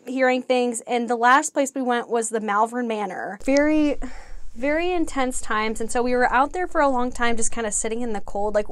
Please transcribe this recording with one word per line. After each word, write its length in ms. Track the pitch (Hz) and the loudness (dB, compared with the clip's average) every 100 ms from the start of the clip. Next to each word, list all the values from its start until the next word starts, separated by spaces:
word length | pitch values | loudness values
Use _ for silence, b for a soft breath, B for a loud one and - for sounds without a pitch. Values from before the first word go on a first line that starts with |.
| - | -8
hearing 360 | 262 254 254 | 0 2 2
things. 400 | 254 254 247 226 | 0 0 0 -2
And 260 | - 240 233 | -2 -2 0
the 80 | 240 | 2
last 340 | 240 269 302 | 6 6 4
place 180 | 294 269 | -2 -2
we 60 | 277 | -2
went 260 | 247 240 233 | -2 -2 -2
was 180 | 233 226 | -2 -2
the 100 | 226 | -4
Malvern 460 | 214 208 226 240 240 | 0 0 0 0 -4
Manor. 500 | 214 196 175 120 202 | -4 -6 -6 -8 -6
Very 520 | - 277 294 311 294 - 247 B B B - 226 | 0 2 4 4 2 0 -4 B B B -6 -4
very 320 | 269 311 349 | -2 0 0
intense 480 | 359 311 277 254 254 | 0 0 0 -2 -2
times. 400 | - 214 220 220 | -2 -2 -2 -2
And 100 | 226 | -2
so 120 | 247 | -2
we 120 | 247 | 0
were 160 | 247 247 | 2 2
out 220 | 240 285 | 2 2
there 160 | 359 359 | 0 -2
for 120 | 330 | 2
a 80 | 285 | 2
long 220 | 254 247 | 2 0
time, 260 | 247 233 233 | 0 2 4
just 140 | - | 4
kinda 220 | - 220 | 2 0
sitting 300 | - 226 226 | -2 -2 -2
in 100 | 240 | -2
the 80 | 208 | -2
cold. 340 | 202 202 208 | -4 -2 0
Like, 120 | 208 208 | 0 -2